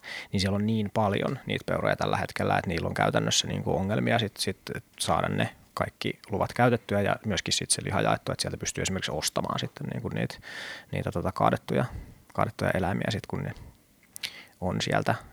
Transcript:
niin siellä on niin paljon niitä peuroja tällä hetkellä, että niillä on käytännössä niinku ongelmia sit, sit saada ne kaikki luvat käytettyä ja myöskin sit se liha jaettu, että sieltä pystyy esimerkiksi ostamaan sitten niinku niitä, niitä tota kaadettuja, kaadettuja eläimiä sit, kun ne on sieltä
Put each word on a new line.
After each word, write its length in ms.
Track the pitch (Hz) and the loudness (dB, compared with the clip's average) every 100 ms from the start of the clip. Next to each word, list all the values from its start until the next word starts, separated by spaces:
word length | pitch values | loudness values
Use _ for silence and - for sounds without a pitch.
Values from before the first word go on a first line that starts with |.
| - - - | -4 -12 -4
niin 100 | 98 | 0
siellä 140 | 95 101 | 2 2
on 100 | 107 | 2
niin 260 | 110 101 | 2 2
paljon 460 | 113 104 101 - 131 - | 2 2 2 0 -2 -2
niitä 180 | - - | -2 0
peuroja 300 | 92 - - | 0 2 2
tällä 220 | 52 98 | 2 0
hetkellä, 400 | - - 98 50 | -2 0 2 2
että 100 | - | 2
niillä 180 | - 90 | 0 0
on 60 | |
käytännössä 540 | - - - - - - | 2 4 4 2 2 0
niinku 280 | 95 - - | -2 0 0
ongelmia 420 | 95 113 120 117 | 2 0 2 2
sit, 180 | 104 - | 0 -2
sit 200 | - - - - - - | -4 -4 -6 -10 -10 -4
saada 280 | - 82 - | 0 2 2
ne 260 | 50 - - - | 2 0 -4 -8
kaikki 460 | - - - 104 - - | -4 -4 -4 -4 -4 -4
luvat 240 | 95 - | -2 0
käytettyä 480 | - 123 117 - 101 | 4 4 4 2 2
ja 140 | 101 - 110 | 2 0 0
myöskin 280 | 92 - | -2 0
sit 160 | - - | 0 0
se 140 | - | 0
liha 180 | - - | 0 2
jaettu, 300 | 107 - - | 4 2 0
että 100 | - | -4
sieltä 160 | - - | -4 -4
pystyy 240 | - - | -6 -2
esimerkiksi 300 | 85 190 - | -2 -2 -2
ostamaan 480 | 76 - - - 123 | -2 -2 0 -2 -2
sitten 280 | 123 - 143 | -4 -6 -6
niinku 220 | - 104 | -4 -4
niitä, 260 | 107 120 - - - - - - | -2 -2 -4 -14 -12 -12 -12 -8
niitä 200 | 95 95 | -4 -2
tota 200 | - 92 | -2 -2
kaadettuja, 540 | - - - - - 127 - - - - | 2 4 4 2 0 0 -4 -14 -18 -8
kaadettuja 380 | - 104 - 98 | -2 -2 0 0
eläimiä 360 | 92 90 113 - | 2 0 0 0
sit, 160 | 110 - | -2 -4
kun 160 | 95 | -6
ne 100 | 98 - - - _ _ _ - - - - - | -6 -8 -14 -20 _ _ _ -10 -10 -10 -18 -6
on 200 | 92 - | -4 -2
sieltä 340 | - 104 - 107 - | 0 0 2 -2 -4